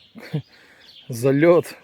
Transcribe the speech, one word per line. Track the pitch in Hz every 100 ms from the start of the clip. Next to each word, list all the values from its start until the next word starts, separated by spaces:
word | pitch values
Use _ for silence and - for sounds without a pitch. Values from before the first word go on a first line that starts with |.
| _ - -
<laughs> | 151 - _ _ _ - - -
зальот, | 113 135 139 170 170 - -